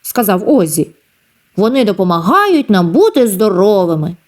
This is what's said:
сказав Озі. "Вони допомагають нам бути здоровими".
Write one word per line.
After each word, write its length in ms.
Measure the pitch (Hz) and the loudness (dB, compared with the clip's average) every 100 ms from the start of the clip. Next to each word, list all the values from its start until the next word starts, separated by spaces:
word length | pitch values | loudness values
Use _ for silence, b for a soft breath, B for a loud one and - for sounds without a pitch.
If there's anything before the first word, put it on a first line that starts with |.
сказав 480 | - - 214 180 - | -8 -4 -2 -2 0
Озі. 380 | 285 165 147 147 - _ _ _ _ _ - | 0 0 -2 -6 -10 _ _ _ _ _ -4
"Вони 300 | 214 262 214 | -2 0 0
допомагають 840 | 196 185 170 170 359 415 339 - | 0 -2 0 0 0 2 0 0
нам 220 | 196 175 | 0 2
бути 360 | 196 427 294 240 | 2 2 2 0
здоровими". 880 | 190 214 180 196 202 175 160 151 175 | 0 0 2 2 2 0 -2 -4 -8